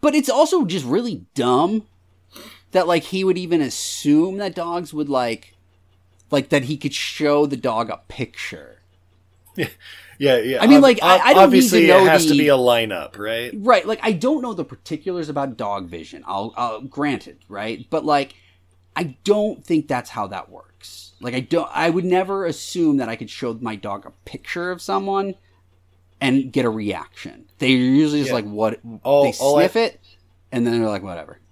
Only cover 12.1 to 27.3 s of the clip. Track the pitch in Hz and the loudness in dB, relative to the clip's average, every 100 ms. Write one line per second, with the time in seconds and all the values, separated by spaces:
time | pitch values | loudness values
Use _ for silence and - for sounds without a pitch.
12.1 | 156 160 143 147 135 123 117 113 90 71 | 6 4 2 4 4 4 2 0 -6 -8
13.1 | - 104 113 120 208 214 214 185 220 226 | -10 -6 -6 -6 -6 2 2 2 -4 -4
14.1 | 185 254 302 247 185 151 - - 156 - | -2 -2 -2 -4 -8 -10 -14 -12 -10 -6
15.1 | 180 156 143 139 113 107 101 90 85 82 | -8 -6 -6 -6 -6 -6 -6 -8 -14 -16
16.1 | 76 - 98 107 110 120 110 151 - 147 | -18 -10 -8 -8 -6 -6 -6 -12 -6 -4
17.1 | 123 - 71 _ 98 107 113 117 160 151 | -4 -10 -20 _ -12 -10 -10 -8 -6 0
18.1 | 143 139 - _ _ _ _ _ - 165 | -2 -2 -12 _ _ _ _ _ -8 -8
19.1 | 127 - 208 214 - - 160 147 127 - | -8 -2 0 0 -6 -2 -2 -2 -6 -6
20.1 | 120 98 95 - 90 _ _ - - - | -10 -10 -10 -14 -20 _ _ -20 -20 -20
21.1 | _ 123 127 123 165 - - 165 170 180 | _ -8 -8 -2 -2 -2 -2 0 0 0
22.1 | 180 185 196 175 151 - 175 160 143 117 | 0 0 -4 -4 -8 -10 -2 2 2 -2
23.1 | 113 110 - 123 113 120 104 107 98 - | -8 -12 -8 -8 -8 -8 -8 -10 -10 -12
24.1 | _ - 175 - 180 180 175 - 196 196 | _ -18 -18 -12 -8 -8 -8 -4 -4 -2
25.1 | 196 196 190 _ _ _ _ _ _ _ | -4 -4 -8 _ _ _ _ _ _ _
26.1 | _ 139 135 131 139 120 110 104 90 76 | _ 0 0 0 -2 -2 -2 -6 -6 -10
27.1 | - - | -18 -20